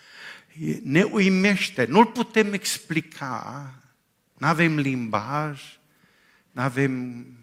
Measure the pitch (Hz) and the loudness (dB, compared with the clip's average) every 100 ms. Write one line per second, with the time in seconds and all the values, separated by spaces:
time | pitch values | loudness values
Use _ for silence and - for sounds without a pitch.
0 | - - - - _ 156 156 151 - 147 | -20 -20 -20 -20 _ -10 -6 -6 0 2
1 | 208 220 190 190 202 190 - - 117 170 | 2 4 4 4 2 2 -2 -2 2 6
2 | 226 247 226 226 208 196 - - - 160 | 4 4 -2 2 0 0 -4 -6 -4 -4
3 | 156 - 135 120 101 131 139 131 _ _ | -4 -10 -8 -8 -8 -12 -14 -18 _ _
4 | _ _ _ - 139 160 170 156 139 127 | _ _ _ -4 0 4 4 2 0 -2
5 | 117 104 110 147 151 143 - - _ _ | -2 -2 -2 -4 -4 -8 -16 -20 _ _
6 | _ _ _ _ _ - 131 123 139 127 | _ _ _ _ _ -4 -2 0 0 0
7 | 123 120 127 120 | -6 -10 -16 -20